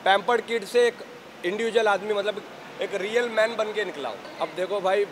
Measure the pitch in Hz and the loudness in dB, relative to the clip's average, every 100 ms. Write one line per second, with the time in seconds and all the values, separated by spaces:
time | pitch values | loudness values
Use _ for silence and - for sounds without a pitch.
0 | 185 202 196 240 - 233 196 240 240 233 | 6 4 4 0 0 -4 0 2 2 0
1 | - - - - 175 208 226 214 214 196 | -16 -16 -18 -6 -4 0 2 4 4 2
2 | 208 208 202 202 - - - - 185 190 | 0 0 0 -4 -12 -16 -16 -8 -4 -2
3 | 196 233 240 220 220 226 214 208 190 151 | 0 0 2 2 2 2 -2 -2 -4 -4
4 | 123 101 - - 165 156 185 202 185 196 | -8 -8 -12 -6 -6 -2 -2 0 2 2
5 | 202 | 2